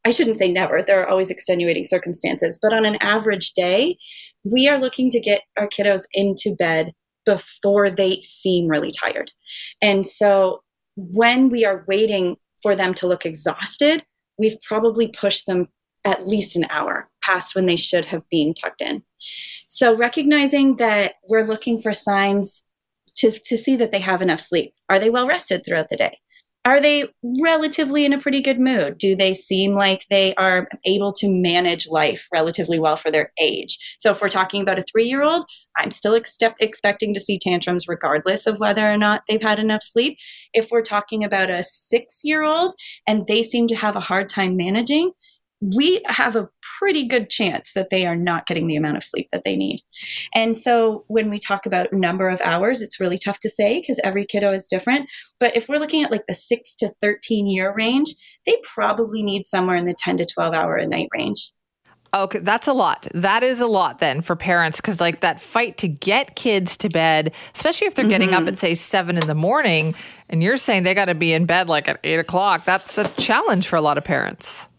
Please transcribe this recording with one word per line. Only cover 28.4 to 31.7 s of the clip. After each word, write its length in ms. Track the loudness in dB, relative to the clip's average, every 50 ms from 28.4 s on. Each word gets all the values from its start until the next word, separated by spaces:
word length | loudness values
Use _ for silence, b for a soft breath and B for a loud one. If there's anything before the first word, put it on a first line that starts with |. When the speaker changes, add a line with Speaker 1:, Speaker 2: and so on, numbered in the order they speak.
Speaker 1:
good 180 | 0 0 2 2
mood? 380 | 2 2 2 2 0 -2 -4 0
Do 180 | 2 2 4
they 160 | 4 2 2
seem 420 | 2 -2 -4 -2 0 2 2 2 2
like 300 | 2 2 2 2 0 -2 _
they 240 | 2 4 4 2 2
are 340 | 2 2 2 2 0 -2 -4 -14 -6 -2
able 260 | 0 0 0 0 -2 -2
to 120 | 0 0 2
manage 600 | 2 2 2 2 2 2 2 0